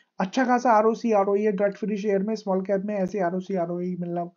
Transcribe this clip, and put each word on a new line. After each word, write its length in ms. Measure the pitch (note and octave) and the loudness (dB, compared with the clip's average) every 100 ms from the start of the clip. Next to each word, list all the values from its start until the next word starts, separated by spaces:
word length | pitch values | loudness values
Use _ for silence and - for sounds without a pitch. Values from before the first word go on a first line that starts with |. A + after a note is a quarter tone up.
| _ - | _ -6
अच्छा 260 | F#3+ C4 B3 | -4 0 2
खासा 260 | B3 B3+ | 2 4
आरओसी, 400 | G#3+ A3 A3+ A#3 | 4 4 2 2
आरओई 300 | G#3 G3 G3+ | 2 4 2
है 100 | G#3+ | 2
डेट 240 | F#3+ G3+ G3 | 2 0 -2
फ्री 220 | G3+ G#3 | -4 -2
शेयर 260 | G#3 G3 | 0 0
में, 120 | G#3 A3 | 0 -4
स्मॉल 260 | G3+ F#3+ | -2 -2
कैप 200 | F#3+ G3 G3+ | 0 -2 -2
में 100 | G#3 | -2
ऐसे 240 | F#3 G#3 | -2 -2
आरओसी, 360 | E3+ F#3 F#3 F#3 | -2 -2 -4 -2
आरओई 400 | E3+ F3 F3+ F3 | -2 -4 -4 -4
मिलना 260 | F3 F3 F3 | -4 -4 -6